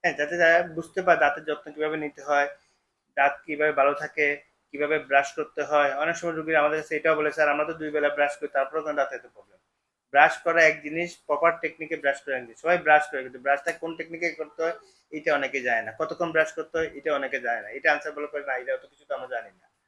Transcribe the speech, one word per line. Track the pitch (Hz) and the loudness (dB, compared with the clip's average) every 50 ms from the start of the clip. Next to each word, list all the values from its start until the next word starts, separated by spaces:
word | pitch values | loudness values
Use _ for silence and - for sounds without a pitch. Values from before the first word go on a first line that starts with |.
হ্যাঁ, | - 175 151 | 0 -2 -2
যাতে | - 147 147 170 | 0 -4 -4 0
তারা | 175 170 165 165 170 175 | 4 4 6 6 6 4
বুঝতে | 170 160 160 165 - _ 190 | 0 -6 -10 -10 -6 _ -2
পারে | 180 185 170 160 | 4 4 4 6
দাঁতের | 156 143 143 151 156 | 4 2 2 0 -4
যত্ন | - 151 - - 156 | -6 -6 -6 -8 -16
কিভাবে | 147 151 151 151 156 | -6 -4 -4 -4 -2
নিতে | 156 151 147 - - | -4 -6 -8 -10 -10
হয়, | 143 147 147 143 143 143 - _ _ _ _ _ _ _ _ _ _ _ _ | -4 0 0 0 0 0 -4 _ _ _ _ _ _ _ _ _ _ _ _
দাঁত | - 139 143 143 - _ | 2 2 2 2 -2 _
কিভাবে | - 151 143 151 151 | -10 -4 0 0 0
ভালো | 147 139 135 139 143 | 2 4 2 2 2
থাকে, | - 151 151 - 156 151 143 143 143 _ _ _ _ _ _ | 0 -6 -8 -2 -2 0 0 0 -4 _ _ _ _ _ _
কিভাবে | - 139 147 147 156 151 | -6 -4 -2 0 0 -2
ব্রাশ | 139 131 139 139 139 - - | 0 4 4 4 4 4 -4
করতে | - 151 - _ - 147 | -6 -8 -6 _ -6 -4
হয়। | 143 151 147 147 139 135 | 2 2 4 4 4 0
অনেক | 139 151 165 170 | 0 -2 -2 -2
সময় | 165 170 170 165 | -2 -4 -4 -4
রুগীরা | 156 156 160 160 156 | -4 -4 0 2 4
আমাদের | 147 151 151 156 | 4 4 2 0
কাছে | 151 - 160 | -4 -4 -6
এটাও | 151 - 165 156 | 0 2 2 2
বলে, | 151 151 151 | 2 2 -2
"স্যার, | 143 160 151 147 | 2 2 2 2
আমরা | 147 151 151 | 4 2 0
তো | 160 160 | -2 -4
দুই | 160 156 151 | -6 -8 -2
বেলা | 147 151 147 147 | -2 2 2 2
ব্রাশ | 143 147 143 147 147 | 2 2 0 0 0
করি, | - 151 139 - | -6 -8 -2 0
তারপরেও | 139 135 135 151 160 151 | 0 -2 0 -2 -4 -4
কেন | 151 147 | -2 -2
দাঁতে | 147 139 - 135 | -2 -2 -2 -2
এত | 120 | -12
প্রবলেম?" | - 123 _ - - _ _ _ _ _ _ _ _ _ _ _ _ _ | -14 -16 _ -20 -20 _ _ _ _ _ _ _ _ _ _ _ _ _
ব্রাশ | - 139 151 160 - | 6 6 6 6 4
করা | - - 170 165 165 160 | 0 -2 0 4 6 6
এক | 156 156 156 | 6 4 2
জিনিস, | 151 147 151 165 175 170 - - _ | -6 -8 -6 -6 -6 -6 -8 -16 _
প্রপার | - 147 143 160 170 165 165 | -4 -2 2 4 2 2 2
টেকনিকে | - 156 160 _ 160 151 165 | -6 -8 -8 _ -10 -10 -10
ব্রাশ | 151 143 139 135 - | -4 -2 -2 -4 -2
করা | _ 147 135 | _ -6 -6
এক | 127 123 | -6 -8
জিনিস। | 113 113 - | -12 -20 -6
সবাই | - 160 180 | 0 0 0
ব্রাশ | 175 - 156 151 151 147 - | 2 6 6 6 6 6 2
করে, | - 135 131 | -6 -8 -10
কিন্তু | 131 127 127 | -10 -14 -6
ব্রাশটা | 123 139 143 143 - 170 | 0 0 0 0 0 -8
কোন | 165 - 170 165 165 | -8 -6 -8 -10 -8
টেকনিকে | 165 160 165 165 165 175 170 | -10 -10 -12 -8 -4 -4 -4
করতে | 156 - 156 151 - - 160 | -4 -6 -12 -12 -8 -6 -4
হয়, | 165 165 - - _ _ _ _ _ | -4 -4 -6 -14 _ _ _ _ _
এটা | - 156 151 165 151 | -12 -6 -2 0 0
অনেকে | 143 139 131 131 135 | 0 0 -2 -4 -4
জানে | 123 123 117 135 | -2 0 -2 -2
না। | - 110 - - | -2 -4 -6 -6
কতক্ষণ | 160 156 160 - 175 165 | -6 -6 -4 -4 -4 0
ব্রাশ | 156 160 156 - - | 2 2 2 2 -2
করতে | - 151 - - | -10 -12 -6 -4
হয়, | 165 160 156 127 | -4 -4 -4 -6
এটা | 139 - 156 147 | -6 -4 -2 -2
অনেকে | 139 139 131 139 131 | -2 -2 -4 -6 -4
জানে | 120 120 120 113 | -4 -4 -4 -4
না। | 104 104 | -6 -10
এটা | 113 139 - 160 | -14 -2 2 2
আনসার | 147 147 - 156 | 2 2 -2 -8
বলে | 147 147 147 | -8 -8 -10
করে, | 147 - 147 139 | -8 -8 -8 -6
"না, | 139 131 | -4 -6
এটা | 127 123 131 131 | -6 -4 -4 -6
অত | 127 - | -6 -6
কিছু | - _ _ 147 | -14 _ _ _
তো | _ 143 | _ -8
আমরা | 131 131 | -8 -6
জানি | 127 127 117 110 101 98 92 | -8 -8 -10 -10 -12 _ _
না।" | _ _ _ _ _ | _ _ _ _ _